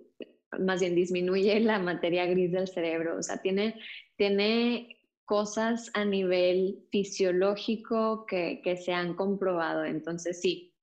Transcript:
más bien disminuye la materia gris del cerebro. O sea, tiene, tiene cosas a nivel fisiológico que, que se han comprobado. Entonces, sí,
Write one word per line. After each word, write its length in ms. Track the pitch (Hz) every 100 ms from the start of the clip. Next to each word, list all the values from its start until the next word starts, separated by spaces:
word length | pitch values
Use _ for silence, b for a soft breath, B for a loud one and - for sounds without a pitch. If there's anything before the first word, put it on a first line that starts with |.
| - - - _ _ -
más 220 | 190 180
bien 140 | 180 170
disminuye 640 | 180 180 180 190 202 214
la 180 | 226 214
materia 460 | 180 - 175 175 180
gris 260 | 180 175
del 160 | 185 185
cerebro. 500 | 180 165 165 165 185
O 60 |
sea, 180 | 175 -
tiene, 380 | 190 196 220 220 B B B -
tiene 800 | 202 196 208 233 240 240 - - _ _
cosas 680 | - 208 208 220 226 233 -
a 100 | 208
nivel 800 | 208 196 185 180 180 185 190 - -
fisiológico 1300 | 202 196 - 185 180 196 202 - 214 - 226 220 220 -
que, 340 | 185 165 -
que 140 | 180 180
se 160 | 180
han 220 | 175 175
comprobado. 720 | 170 196 196 190 170 160 160 156
Entonces, 560 | 156 165 170 170 175
sí, 340 | 185 175 - _